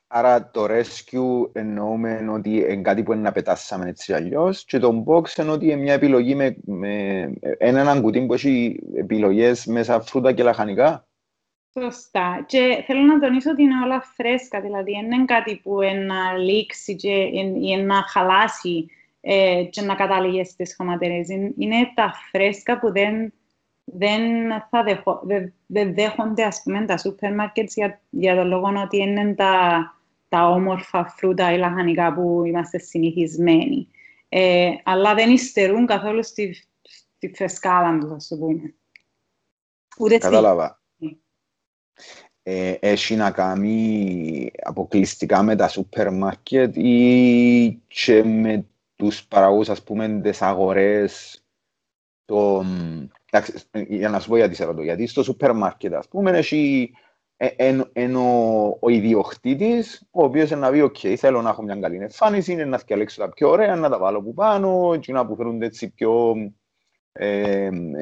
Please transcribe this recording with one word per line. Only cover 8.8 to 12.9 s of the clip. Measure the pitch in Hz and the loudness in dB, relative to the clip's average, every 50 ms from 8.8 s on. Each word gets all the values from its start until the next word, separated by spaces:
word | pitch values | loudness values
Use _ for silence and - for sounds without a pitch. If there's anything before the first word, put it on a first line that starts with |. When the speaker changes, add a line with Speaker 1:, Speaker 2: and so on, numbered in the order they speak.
| - 50 50 | -10 -8 -8
Speaker 1:
επιλογές | 62 - 92 110 107 104 98 98 107 117 123 123 117 - | -8 -4 -2 0 0 2 2 4 4 4 4 2 0 -2
μέσα | 110 113 117 113 110 120 113 | -4 -2 -2 0 0 0 0
φρούτα | 110 - - 135 123 131 | -2 -2 -2 0 2 2
και | 123 120 | 2 4
λαχανικά. | 120 120 113 - 107 104 98 101 127 156 165 131 - _ _ _ _ _ _ _ _ _ _ _ _ _ _ 262 | 2 2 2 0 -2 -2 0 2 2 2 2 -2 -8 _ _ _ _ _ _ _ _ _ _ _ _ _ _ -8
Speaker 2:
Σωστά. | 247 240 240 - - _ - 196 180 180 180 - - | -8 -8 -8 -12 -16 _ -4 -4 -2 -2 -4 -6 -6
Και | - - 262 254 254 240 - - | -2 0 2 2 2 2 0 -2
θέλω | - | -2